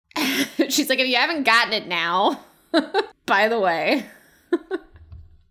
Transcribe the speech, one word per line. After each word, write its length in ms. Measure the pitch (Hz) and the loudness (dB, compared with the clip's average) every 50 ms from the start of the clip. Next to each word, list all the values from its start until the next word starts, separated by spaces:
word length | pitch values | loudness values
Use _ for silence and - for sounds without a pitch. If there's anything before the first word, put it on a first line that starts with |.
| _ _ _ | _ _ _
<laughs> 520 | - 302 262 269 185 277 - - - 294 - | -4 -4 -2 -2 -2 -4 -2 -2 -2 -2 0
She's 200 | 262 - 285 - | 0 -2 0 0
like, 100 | 262 247 | 0 0
"If 80 | 262 | 0
you 80 | 262 247 | 2 2
haven't 300 | 240 262 311 339 302 262 | 2 2 0 0 0 2
gotten 280 | 233 226 233 233 190 | 4 4 4 2 2
it 140 | 220 208 - | -2 -4 -4
now, 540 | 165 180 170 165 170 175 190 208 - 285 - - - _ _ _ _ - 320 | -4 -4 -2 -2 0 0 2 2 0 0 -2 -8 -20 _ _ _ _ -2 -2
<laughs> 440 | - - - 392 440 - - _ _ | 0 0 -2 -4 -4 -4 -10 _ _
by 200 | - 226 196 208 | 0 2 2 2
the 140 | 220 233 226 | 2 2 0
way." 440 | 196 180 165 156 151 180 247 269 202 - - - _ _ _ _ _ _ | 0 0 0 0 0 0 0 -2 -4 -8 -16 -20 _ _ _ _ _ _
<laughs> 60 | - - - - 381 - - - - - - - - - - - - - _ _ | -6 -6 -6 -8 -12 -12 -12 -16 -20 -20 -20 -20 -20 -20 -20 -20 -20 -20 _ _